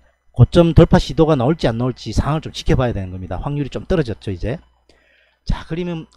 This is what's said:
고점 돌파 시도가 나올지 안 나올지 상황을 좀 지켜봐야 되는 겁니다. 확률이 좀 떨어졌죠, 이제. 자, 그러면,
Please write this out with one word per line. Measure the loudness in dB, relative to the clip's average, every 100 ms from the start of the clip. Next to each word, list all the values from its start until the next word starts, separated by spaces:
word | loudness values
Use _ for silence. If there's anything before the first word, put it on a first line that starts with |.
| _ _ _
고점 | 2 4 6 4
돌파 | 6 6 6
시도가 | 2 2 2 4
나올지 | 2 0 -2
안 | -2
나올지 | -4 -6 -6
상황을 | -4 -2 -4
좀 | -6
지켜봐야 | -8 -2 0 0
되는 | -4 -8
겁니다. | -10 -10 -8
확률이 | -6 -6 -6
좀 | -8 -4
떨어졌죠, | -2 -2 -6 -8
이제. | -8 -6 -8 _ _ _ _ _ _ _ _
자, | -6 -4 -6
그러면, | -8 -6 -8 -12